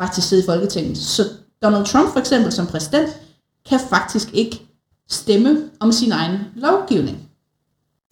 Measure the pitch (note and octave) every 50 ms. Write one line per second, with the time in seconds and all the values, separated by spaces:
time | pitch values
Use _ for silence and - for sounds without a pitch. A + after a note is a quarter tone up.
0 | F3+ G3+ - F#3 F3 - G3 F#3 F#3 F#3 E3+ F3 G3 G3 - F3+ D#3 D#3 D3+ D3+
1 | - - - - G3+ G#3 - - - _ _ _ A3+ G#3+ G#3 G3+ G3+ - - C4+
2 | F4+ - - C4+ B3 - C#4 A#3+ G#3+ F3 - - F3 F3 - D#3 - - - D4+
3 | D#4+ D#4 - - - - _ _ _ _ _ _ _ - C4+ B3+ - - - F3
4 | - - - G#3+ - - - - A3+ - - - - _ _ _ _ _ _ _
5 | _ - - - - A3 G3+ G3+ A#3+ C#4 D4+ D4+ - - - _ G#3+ A3+ A3+ -
6 | A#3+ A3+ F#3+ D#3 D#3+ E3+ F#3 G3+ G#3 - - A#3 C4+ D#4 F#4+ G4 - - B3 E3
7 | C3+ - - - - - _ _ _ _ _ _ _ _ _ _ _ _ _ _
8 | _ _